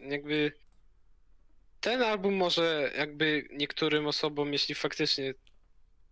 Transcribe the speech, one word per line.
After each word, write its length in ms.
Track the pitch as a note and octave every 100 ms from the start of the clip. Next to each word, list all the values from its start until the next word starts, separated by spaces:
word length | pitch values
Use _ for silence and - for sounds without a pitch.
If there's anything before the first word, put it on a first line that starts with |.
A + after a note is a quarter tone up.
| C3+
jakby 420 | C#3+ D3 D3+ D3 D3 - - - - - - - - - - - -
ten 200 | G3+ B3+
album 300 | A#3 G#3+ G3
może 580 | G3 F3 E3 E3 D#3 C3+ -
jakby 500 | D3+ D3 D#3 D3+ -
niektórym 540 | C#3+ D3 - D#3 D3+ D3+
osobom, 460 | D3 D#3 D3 C#3+
jeśli 220 | C#3+ - D3
faktycznie 580 | D3+ - D3+ - C3+ - - - - - - - -